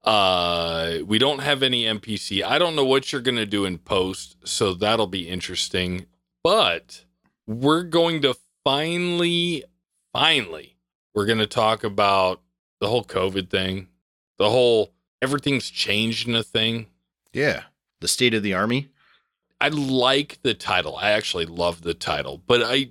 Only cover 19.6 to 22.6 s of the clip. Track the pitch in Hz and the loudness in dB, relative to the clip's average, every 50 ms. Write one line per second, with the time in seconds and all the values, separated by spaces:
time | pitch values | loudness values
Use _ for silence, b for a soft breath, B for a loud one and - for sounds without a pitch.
19.6 | - 147 156 147 143 135 131 131 123 127 135 143 151 - - _ _ 131 110 - | -4 -2 -2 -2 -2 0 0 2 2 2 2 0 -2 -4 -12 _ _ -4 -4 -4
20.6 | - - 98 90 85 76 69 - 95 104 104 110 107 - - 87 85 82 82 87 | -4 -2 -2 -2 -2 -4 -6 -2 0 2 2 2 0 -2 -4 -4 -4 -6 -4 -2
21.6 | 87 87 85 85 82 85 82 - - - 82 73 71 69 71 - _ _ 120 120 | -2 -2 -2 -4 -6 -6 -6 -6 -4 -4 -4 -4 -4 -6 -10 -14 _ _ 2 2